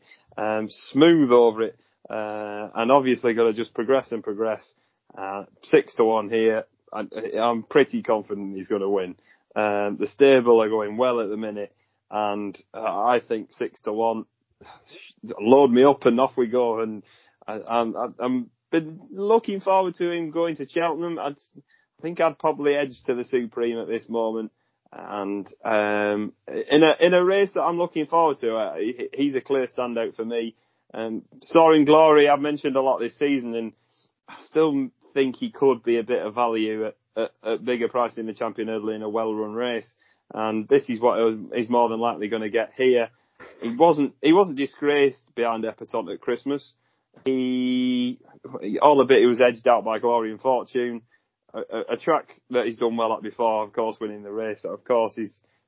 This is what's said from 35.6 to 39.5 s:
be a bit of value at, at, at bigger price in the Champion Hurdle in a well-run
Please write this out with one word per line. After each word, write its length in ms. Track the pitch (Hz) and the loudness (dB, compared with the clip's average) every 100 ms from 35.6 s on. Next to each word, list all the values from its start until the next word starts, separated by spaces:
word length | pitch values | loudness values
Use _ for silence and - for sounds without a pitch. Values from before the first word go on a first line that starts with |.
| 139 117 | 2 2
be 140 | 117 117 | 0 -2
a 60 | |
bit 200 | 110 120 | 0 -2
of 120 | 104 110 | -2 -2
value 500 | 120 113 107 110 110 | -2 0 -2 -4 -6
at, 100 | - _ 110 | -8 _ -6
at, 140 | 110 - | -6 -6
at 220 | 110 113 120 | -6 -6 -4
bigger 220 | 123 117 | -4 -2
price 300 | 127 117 117 | -2 -4 -6
in 100 | 110 | -10
the 60 | |
Champion 340 | 104 113 101 110 | -8 -8 -6 -8
Hurdle 220 | 110 107 | -6 -6
in 120 | 107 | -8
a 80 | 107 | -6
well-run 440 | 110 113 107 107 | -4 -4 -4 -6